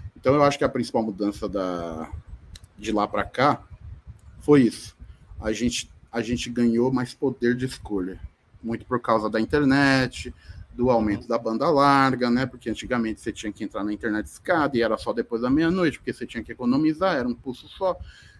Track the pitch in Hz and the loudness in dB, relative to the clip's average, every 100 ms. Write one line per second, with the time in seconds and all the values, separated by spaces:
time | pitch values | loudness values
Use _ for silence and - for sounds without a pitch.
0 | - - 131 143 143 143 139 127 117 123 | -16 -2 2 4 4 4 0 -2 -2 -2
1 | 110 95 104 - 104 98 92 87 85 80 | -2 -2 -4 -2 -4 -4 -2 -4 -6 -8
2 | 80 - - - - - - - 107 104 | -10 -12 -16 -18 -20 -20 -20 -10 -2 0
3 | 101 101 - - 139 131 - - - - | 0 -2 -4 2 2 2 -6 -20 -18 -18
4 | - - - - - 147 117 - - - | -18 -20 -20 -4 4 6 6 0 -12 -20
5 | - - - - 107 107 120 120 - - | -20 -20 -20 -8 -6 -2 -2 -2 -8 -18
6 | _ 120 110 120 120 120 120 113 127 127 | _ -6 -4 -4 -4 0 2 2 2 0
7 | 127 - 139 135 120 123 131 - - 101 | -2 -2 -4 0 -2 0 -4 -8 -6 -4
8 | 90 92 - _ _ - 113 117 - 123 | -4 -8 -16 _ _ -12 -8 -8 -4 -4
9 | - 113 107 110 110 147 143 135 139 135 | 2 2 2 -2 0 2 4 4 6 4
10 | 127 - 123 - - - - 117 123 120 | 2 -4 -12 -14 -20 -20 -14 0 2 4
11 | 107 113 - 117 113 113 151 143 143 139 | 2 -2 -2 -4 -2 0 2 6 6 6
12 | 135 123 123 120 131 123 117 107 101 123 | 4 2 2 2 0 -4 -8 -6 -4 -2
13 | 113 104 117 - 110 - 107 107 104 104 | -2 -6 -8 -8 -8 -8 -8 -6 -6 -4
14 | 117 107 - - - 170 143 127 113 107 | -4 -4 -6 -8 -2 0 2 2 0 0
15 | - 113 - 117 123 143 165 185 165 - | -2 -4 -4 -4 0 2 2 2 0 -2
16 | - 117 120 117 107 113 123 135 156 156 | -8 -8 -10 -10 -12 -4 0 2 2 2
17 | 190 151 123 117 135 127 - - 190 180 | 0 0 -2 -6 -10 -14 -16 -4 -2 -2
18 | - - - | -10 -20 -20